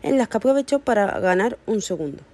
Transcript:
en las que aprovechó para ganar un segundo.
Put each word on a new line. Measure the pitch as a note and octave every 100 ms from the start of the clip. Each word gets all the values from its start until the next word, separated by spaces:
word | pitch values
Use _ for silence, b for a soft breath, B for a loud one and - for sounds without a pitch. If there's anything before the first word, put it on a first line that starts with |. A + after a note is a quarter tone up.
en | C#4+ C4+
las | A#3
que | A3
aprovechó | B3+ C4+ C4+ C#4+
para | C#4 A3 G3 -
ganar | F#3 F3+ A3 A#3 -
un | A3
segundo. | - F3 D3+ C#3 C#3+